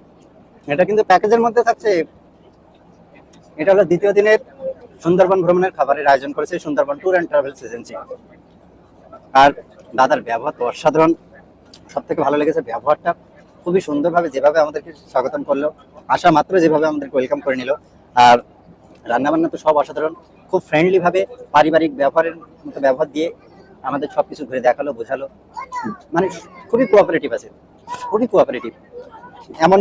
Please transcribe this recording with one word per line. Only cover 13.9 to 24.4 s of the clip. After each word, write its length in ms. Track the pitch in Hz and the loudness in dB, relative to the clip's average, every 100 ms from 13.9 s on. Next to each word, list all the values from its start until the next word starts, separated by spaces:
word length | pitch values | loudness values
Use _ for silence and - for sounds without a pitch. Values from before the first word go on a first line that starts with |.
| 143 165 175 165 | -4 0 0 -2
যেভাবে 240 | 131 143 156 | 0 0 2
আমাদেরকে 260 | 147 147 165 151 - | 0 -4 -14 -20 -6
স্বাগতম 300 | 131 131 143 143 | -4 -4 -6 -4
করলো, 200 | 139 151 - _ - - | -4 -4 -8 _ -20 -4
আসা 140 | 135 175 151 | 2 4 2
মাত্র 160 | - 185 | 2 2
যেভাবে 220 | 160 151 156 | 2 2 0
আমাদেরকে 240 | 147 135 139 | -4 -4 -4
ওয়েলকাম 240 | 127 143 | -2 -4
করে 120 | 135 131 | -4 -4
নিল। 100 | 127 151 _ _ _ 123 123 | -4 -6 _ _ _ 4 6
আর 100 | 123 - _ - - _ - 113 | 6 2 _ -20 -20 _ -20 -6
রান্নাবান্না 380 | 123 143 160 165 | -2 0 0 -2
তো 60 | 160 | -2
সব 100 | 156 147 | 0 0
অসাধারণ, 300 | 139 147 156 165 - - - | 0 -4 -6 -6 -20 -20 -6
খুব 100 | 180 - | -6 0
ফ্রেন্ডলিভাবে 520 | 156 180 185 175 185 190 - - | 0 2 2 0 -2 -4 -10 0
পারিবারিক 380 | 147 156 156 160 131 | 2 4 2 0 0
ব্যবহারের 340 | 139 165 165 165 - _ 147 | 0 0 -2 -6 -20 _ -16
মতো 120 | 143 135 | -2 -2
ব্যবহার 220 | 131 - | 0 -4
দিয়ে 140 | 147 165 - - - - - 131 | -4 -6 -8 -20 -20 -20 -12 -8
আমাদের 200 | 139 143 | -6 -4
সব 100 | 147 - | -4 -6
কিছু 120 | 151 | -8